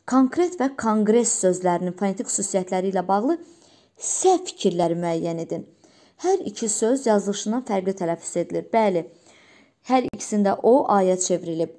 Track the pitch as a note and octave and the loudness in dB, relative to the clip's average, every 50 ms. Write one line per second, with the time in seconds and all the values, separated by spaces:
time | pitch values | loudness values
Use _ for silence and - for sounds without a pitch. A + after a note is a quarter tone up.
0 | _ - B3 C4 C4 B3+ - D#4 F4+ F4 F4+ - C4 C4+ C4+ - - A3+ G#3+ A3 | _ 0 4 4 4 4 2 0 0 0 0 -2 -4 -4 -4 -2 -2 0 2 2
1 | G#3 G#3 A3 A#3+ A3+ A3 - - - F#3 F3+ F3+ F3+ F3+ F3 E3+ F3+ F3+ F3 - | 2 4 4 4 4 2 -2 2 2 2 2 2 0 0 0 0 -2 -4 -4 -2
2 | G#3 G3 F#3+ G3 A#3 - - G#3+ F#3+ - - F#3+ F3+ F#3 F#3+ F#3 F#3 G3 F#3+ F#3 | -4 -4 -2 -4 -6 -6 -4 -4 -4 -2 -2 -2 -2 -2 -2 -2 -2 0 -2 -2
3 | F3+ F3+ G3 G3+ A3 C#4 E4+ E4 - - - _ _ _ _ _ _ _ _ - | 0 0 0 2 2 0 -2 -2 -4 -14 -20 _ _ _ _ _ _ _ _ -12
4 | - - - - - F#4 F#4 E4+ - - - - - F#3+ E3+ F3 F3 E3 E3+ E3+ | -8 -6 -6 2 4 4 4 2 0 -6 -10 -2 -2 -2 0 2 0 0 0 -2
5 | F3 E3+ E3 E3 E3+ E3+ E3 E3 E3 E3 E3+ E3 - - _ _ _ _ _ _ | -2 -2 -2 -2 -2 -4 -4 -6 -6 -6 -8 -8 -8 -12 _ _ _ _ _ _
6 | _ _ _ _ - F4+ G4 F#4+ - G#3 G3+ - A#3 G#3+ - - A3 A3 C4 C4+ | _ _ _ _ 0 0 0 0 -2 -8 -8 -6 -4 -4 -2 0 2 2 2 2
7 | C4+ A#3 G#3+ G3+ F#3+ G3 G3 G3+ - G#3 A3 B3+ B3+ - G#3 F#3+ F#3 F#3+ F#3+ - | 2 2 2 2 2 0 -4 -4 -4 -4 -4 -4 -4 -2 -4 -2 -2 -2 -4 -2
8 | F3 E3 E3+ E3 - - - F3 E3 E3+ E3+ E3+ D#3+ - - A3+ A3 G3+ F#3 E3 | -4 -4 -4 -4 -8 -6 -4 -4 -4 -2 -4 -6 -4 0 2 2 2 2 2 0
9 | D#3+ - - _ _ - - _ _ _ _ _ _ _ _ _ _ - B3+ C4 | -4 -4 -12 _ _ -20 -20 _ _ _ _ _ _ _ _ _ _ 0 0 0
10 | B3+ - - - - - G#3+ G#3 G3+ G3 - - - A3+ A#3+ C#4+ - - G#3 G3+ | 0 -2 -6 -8 -8 -4 0 2 2 2 0 2 4 4 6 6 4 4 2 4
11 | F#3+ F#3 F#3 F#3 F#3 - F3+ E3+ E3+ E3+ E3 D#3+ E3 E3 - | 4 2 2 0 0 -2 -2 -2 -2 -6 -4 -4 -4 -4 -6